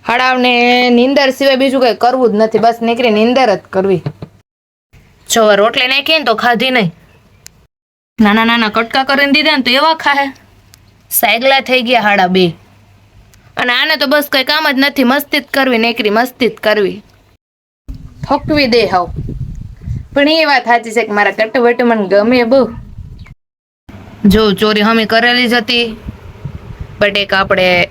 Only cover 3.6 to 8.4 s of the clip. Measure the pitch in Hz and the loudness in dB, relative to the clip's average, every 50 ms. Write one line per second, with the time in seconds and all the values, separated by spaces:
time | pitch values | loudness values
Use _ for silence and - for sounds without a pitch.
3.6 | - _ - 190 190 196 190 165 - - - - - - _ _ _ _ _ _ | -4 _ -4 -2 0 0 0 -2 -2 -8 -10 -10 -20 -20 _ _ _ _ _ _
4.6 | _ _ _ _ _ _ _ - _ _ _ _ _ - - 226 220 214 202 196 | _ _ _ _ _ _ _ -20 _ _ _ _ _ -4 0 2 4 4 4 4
5.6 | 208 233 226 277 247 254 269 277 277 294 320 320 277 240 226 214 226 240 240 214 | 2 2 0 0 -2 0 0 -2 0 0 -2 0 0 -2 -2 0 0 0 0 0
6.6 | 247 262 254 247 202 165 - _ _ _ _ _ _ _ _ _ _ - _ _ | 0 0 0 0 0 -2 -6 _ _ _ _ _ _ _ _ _ _ -20 _ _
7.6 | _ _ _ _ _ _ _ _ _ _ _ - 214 202 208 226 | _ _ _ _ _ _ _ _ _ _ _ 0 2 2 2 2